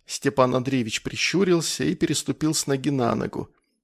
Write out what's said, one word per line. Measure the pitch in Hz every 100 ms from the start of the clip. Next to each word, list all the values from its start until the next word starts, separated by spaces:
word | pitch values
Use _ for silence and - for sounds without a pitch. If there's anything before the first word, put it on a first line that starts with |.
| -
Степан | - 139 - 127 127
Андреевич | 123 131 110 -
прищурился | - - - 165 190 170 - -
и | - 180
переступил | 160 147 - 131 156
с | 151 -
ноги | 139 131
на | 139 117 120
ногу. | - - - _ _ _